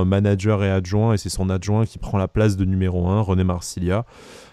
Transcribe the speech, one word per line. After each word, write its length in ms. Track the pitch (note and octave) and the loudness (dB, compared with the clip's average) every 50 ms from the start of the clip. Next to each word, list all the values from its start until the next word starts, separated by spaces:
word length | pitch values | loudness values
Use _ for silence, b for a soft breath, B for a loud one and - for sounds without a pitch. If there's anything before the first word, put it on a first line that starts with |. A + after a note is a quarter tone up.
euh, 40 | F#2 | 2
manager 580 | F#2 G2 G2 G#2 G2+ G2+ F#2+ F#2+ G#2+ A2 G2 G2+ | 2 2 2 4 2 2 2 2 0 0 2 2
et 60 | G2 | 0
adjoint, 420 | F#2+ F#2+ F#2 F2 G2+ G#2 A2 A#2 A2 | 0 0 -2 0 0 0 2 2 2
et 40 | G2 | 0
c'est 120 | - F#2 | -2 -4
son 200 | - - F#2+ F#2 | -4 -4 -2 -2
adjoint 360 | F#2 F#2+ F2+ G2 G#2 A2 A2+ | -2 -2 -2 -2 0 0 0
qui 140 | G2+ - - | -2 -4 -10
prend 180 | - - - G2+ | -10 -4 -2 -2
la 100 | F#2+ F#2 | -2 0
place 300 | - G#2+ G#2+ A2 G2 F#2+ | 0 2 2 2 2 0
de 80 | G2 | 0
numéro 420 | F#2 F#2+ F#2+ F#2 F#2 F2+ F2+ F2 F2 | 0 0 0 0 0 0 0 0 0
un, 140 | G2 G#2+ | 0 0
René 220 | G#2+ F#2+ F#2 F#2 F#2 | 0 0 0 2 2
Marcilia, 600 | F2+ F2 F2 - - - F#2 F2 F2 F#2 G#2+ A#2+ B B B B B B B B B | 0 0 -4 -6 -10 -8 -6 -2 -2 -2 -2 -4 B B B B B B B B B